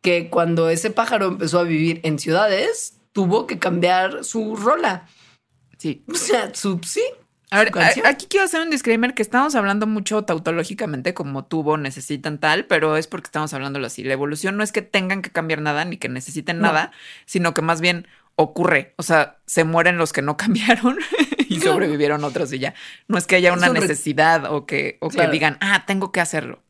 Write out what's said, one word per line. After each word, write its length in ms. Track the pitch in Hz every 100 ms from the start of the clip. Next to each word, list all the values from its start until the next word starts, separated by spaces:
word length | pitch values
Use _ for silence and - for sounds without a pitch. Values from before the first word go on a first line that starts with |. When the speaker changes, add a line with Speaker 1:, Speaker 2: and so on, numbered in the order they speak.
Speaker 1:
que 300 | 185 175 170
cuando 400 | 165 170 165 165
ese 200 | 165 214
pájaro 360 | 214 233 226 190
empezó 320 | 190 170 170
a 60 |
vivir 360 | 175 160 160 165
en 140 | 160 151
ciudades, 760 | - 165 214 196 330 453 - _ _
tuvo 340 | - 185 208 -
que 120 | 185
cambiar 640 | 185 175 175 185 190 294
su 320 | - 226 214 214
rola. 500 | 208 311 320 180 - _ _ _ _ _ _ _
Speaker 2:
Sí. 280 | 165 143 -
Speaker 1:
O 40 |
sea, 400 | 339 - 392 302
su, 240 | - 202 180 170
sí, 160 | - 508 508 _ _ _
Speaker 2:
A 80 | 196
ver, 100 | 220
Speaker 1:
su 40 |
canción. 320 | 196 170 262 453
Speaker 2:
a-, 40 |
aquí 160 | 277 -
quiero 160 | 392 381
hacer 140 | 330
un 80 | 330
disclaimer 420 | 294 - 226 247
que 100 | 247
estamos 340 | 208 247 285 269
hablando 320 | 202 202 214
mucho 340 | 214 196 214
tautológicamente, 920 | 214 165 170 170 175 202 214 143 127
como 300 | - 143 139 -
tuvo, 300 | 160 147 151
necesitan 600 | 139 131 131 143 156 151
tal, 280 | 160 165 -
pero 300 | 165 156 156
es 120 | 160
porque 180 | 185 -
estamos 260 | 156 151
hablándolo 340 | 143 139 139 131
así. 160 | -
La 80 | 131
evolución 440 | 135 143 151 190 202
no 60 |
es 80 | 214
que 120 | 214
tengan 380 | 208 196 185 196
que 100 | 185
cambiar 300 | - 160 156
nada 220 | 151 147
ni 120 | 170 -
que 120 | -
necesiten 500 | 127 - 156 147 165
Speaker 1:
No. 100 | 165
Speaker 2:
nada, 240 | 156 170 - - - _
sino 280 | - 170
que 60 | 160
más 180 | 160 165
bien 260 | 175 175 - _ _ -
ocurre. 580 | 156 156 165 156 - _
O 60 |
sea, 360 | 165 160 147 _ -
se 180 | -
mueren 340 | 160 165 170 175
los 140 | 160
que 80 | -
no 140 | 139 151
<laughs> 20 |
cambiaron 580 | 202 220 214 233 240 302 - 453 311 - 269
y 100 | 175
Speaker 1:
Claro. 140 | 170
Speaker 2:
sobrevivieron 500 | 156 - 147 147 147
otros 260 | 147 131 147
y 40 | 131
ya. 140 | 131 - - - _
No 120 | 196
es 80 | 180
que 100 | 185
haya 140 | 180
Speaker 1:
Es 60 | 175
Speaker 2:
una 100 | 180
Speaker 1:
un 40 | 170
re- 60 |
Speaker 2:
necesidad 680 | 190 147 - 139 156 165 139
o 140 | 147
que, 320 | 143 139 143 -
o 100 | 160
que 60 | 147
Speaker 1:
Claro. 160 | 165
Speaker 2:
digan, 260 | 156 151 147
"Ah, 240 | 196 196 -
tengo 240 | 196 190
que 80 | 190
hacerlo". 400 | 165 156 127 - _